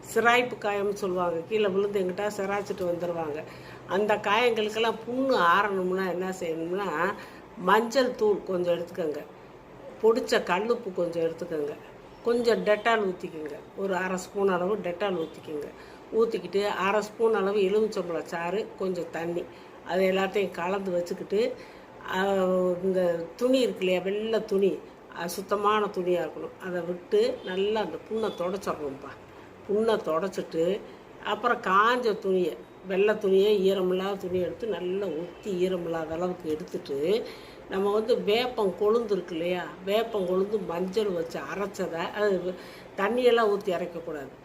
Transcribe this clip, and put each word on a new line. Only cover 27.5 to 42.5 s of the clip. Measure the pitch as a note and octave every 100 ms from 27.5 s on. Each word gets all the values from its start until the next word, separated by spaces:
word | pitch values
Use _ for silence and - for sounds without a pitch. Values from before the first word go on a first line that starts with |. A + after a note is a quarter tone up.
| F#3 G3+ A3
அந்த | F#3 D#3 -
புண்ணை | A3 G#3
தொடச்சிடணும்ப்பா. | - E3+ G3 F#3+ D#3 D3 C3 C3+ - - - - - -
புண்ணை | G3+ A3+ G#3+
தொடச்சிட்டு, | - D#3+ F#3+ F#3+ - E3 E3+ G#3 - - - -
அப்புறம் | - G#3+ A#3+ A#3
காஞ்ச | G3 F#3+ A3 B3 A3+ G3
துணியை, | F#3+ F#3 E3+ - - - F#3
வெள்ளை | F#3+ G#3 G#3+
துணியை, | G3 F#3+ G#3 G#3 F#3+
ஈரமில்லாத | G3 F#3 F#3 F#3+ G3
துணியை | F#3 F3+ E3+
எடுத்து | E3 A3+
நல்லா | E3+ F3+ G3 G3
ஒத்தி | D3+ F3 - A3+ F3+ F3+
ஈரமில்லாத | F3+ E3+ E3 D#3
அளவுக்கு | E3 F3+ F3+ D#3+
எடுத்துட்டு, | D3+ F3+ F3+ - C#3 D#3 A3 - - - - -
நம்ம | F#3+ G3+
வந்து | G#3 A3+ G#3+
வேப்பம் | F#3 A3 B3+ B3 G3+ F3
கொழுந்து | G#3 A#3 A3+
இருக்கு | G3 F3 E3
இல்லையா, | E3+ F3+ D#3+ D3+ F#3
வேப்பம் | G#3 A3+ G#3+ F3+
கொழுந்து | F#3 G3 G#3+ E3+
மஞ்சள் | E3+ F#3 G3+ G#3
வச்சு | F3 E3 E3+
அரைச்சதை, | C#3 F3 G3+ G3+ E3+ E3 F#3
அது | G#3+ G#3 F#3 F3